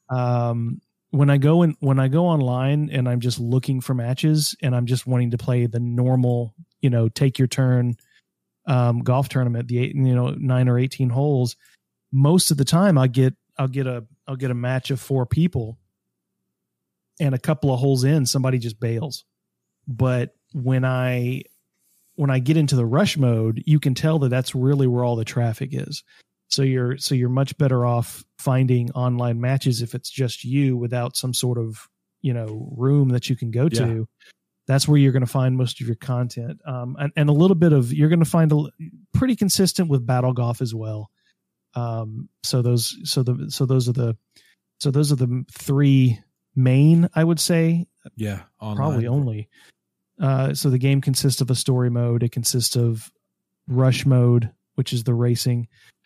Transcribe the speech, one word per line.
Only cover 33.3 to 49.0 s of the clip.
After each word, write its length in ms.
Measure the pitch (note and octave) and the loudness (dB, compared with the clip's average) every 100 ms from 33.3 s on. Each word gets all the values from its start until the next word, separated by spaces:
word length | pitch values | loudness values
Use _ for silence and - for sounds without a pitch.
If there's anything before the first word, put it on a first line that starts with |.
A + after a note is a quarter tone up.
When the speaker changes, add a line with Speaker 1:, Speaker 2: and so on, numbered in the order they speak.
Speaker 1:
you 40 | A#2+ | -4
can 140 | A#2 | -4
go 140 | A2+ D#3 | 0 0
Speaker 2:
Yeah. 140 | A2+ A#2+ | 0 0
Speaker 1:
to. 220 | A2+ A2+ _ _ _ _ _ - | -2 -6 _ _ _ _ _ -2
That's 180 | C#3 C#3+ | 0 4
where 120 | D3 | 4
you're 140 | C#3 | 4
gonna 140 | C3 B2 | 2 0
find 300 | C3+ B2+ B2+ | 0 0 0
most 240 | B2 - | -2 -4
of 60 | A#2+ | -8
your 100 | A2+ | -6
content. 640 | - B2 B2 A#2+ A#2 - D3 | -6 -4 -4 -8 -12 -12 -10
Um, 300 | B2+ B2 C3+ | -10 -8 -6
and, 120 | C#3+ D#3+ | -4 0
and 120 | D3 | 2
a 40 | |
little 240 | D3 F#3 F3 | 6 6 6
bit 160 | E3+ | 6
of, 200 | C#3+ A#2+ | 4 2
you're 180 | D3 D3+ | 2 2
gonna 140 | E3+ | 4
find 280 | D#3+ E3+ D#3 | 2 2 4
a 40 | D3+ | 2
l-, 140 | D3 - E3 - _ | -2 -10 -20 -20 _
pretty 220 | - C4 | 0 0
consistent 540 | A3 G3 - F#3 - E3+ | 2 0 2 0 0 0
with 180 | C3+ A#2 | 0 0
Battle 260 | B2+ B2+ | 0 0
Golf 280 | A#2+ A#2+ A#2+ | 0 -2 -2
as 140 | B2 | -6
well. 360 | A2+ A2 G#2+ G#2 _ _ _ _ _ _ | -6 -8 -10 -12 _ _ _ _ _ _
Um, 540 | B2 A#2 A2+ A2 A2 - _ | -8 -6 -6 -8 -10 -14 _
so 180 | - B2+ | -4 0
those, 340 | A#2+ A#2+ - - | 2 2 0 -8
so 180 | - C#3+ | -4 -2
the, 240 | B2+ B2 - | 0 -2 -4
so 140 | - C3 | -4 0
those 220 | C3 A#2+ | 2 0
are 40 | |
the, 220 | A#2+ A#2 G#2+ _ _ _ _ _ - | 0 -2 -4 _ _ _ _ _ -6
so 120 | C#3+ | -2
those 200 | C#3 D3 | 0 2
are 60 | C3+ | 0
the 80 | |
m-, 220 | B2 B2+ - | 0 -2 -8
three 680 | - - C#3 C#3+ C3+ B2+ A2 _ _ _ | -12 -2 2 4 6 4 2 _ _ _
main, 540 | C3 B2+ C3 D3+ E3+ F3 | 0 2 6 6 6 4
I 100 | D#3+ | 2
would 160 | E3 E3 | 0 0
say. 460 | - E3+ E3 E3+ E3+ _ - - | 0 2 2 0 -4 _ -18 -8
Speaker 2:
Yeah, 260 | G#2+ F#2+ - - | -8 -8 -12 -14
online. 160 | G#2+ G#2 | -8 -4
Speaker 1:
Probably 300 | D3+ B2+ | -2 -2